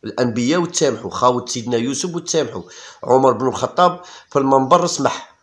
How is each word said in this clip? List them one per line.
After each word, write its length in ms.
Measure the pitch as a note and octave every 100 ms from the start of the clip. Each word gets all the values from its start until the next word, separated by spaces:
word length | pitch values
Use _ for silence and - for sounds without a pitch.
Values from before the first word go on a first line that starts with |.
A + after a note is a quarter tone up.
الانبياء 580 | G#2+ - B2 A2 A#2+ E3+
وتسامحوا، 500 | E3+ - C#3+ A2+ F#2+
خاوة 340 | - B2 B2 B2
سيدنا 320 | B2 A2+ A#2+
يوسف 380 | A#2+ C3+ F#3 E3+
وتسامحوا، 480 | E3 E3 C3 F#2+ - - - -
عمر 280 | - B2+ C3+
بن 160 | A2+ C3
الخطاب 540 | - B2+ - F3+ F3+ - - _
في 80 | C#3+
المنبر 480 | C#3 C3+ C3 E3+ E3+
سمح 480 | - C3 - - _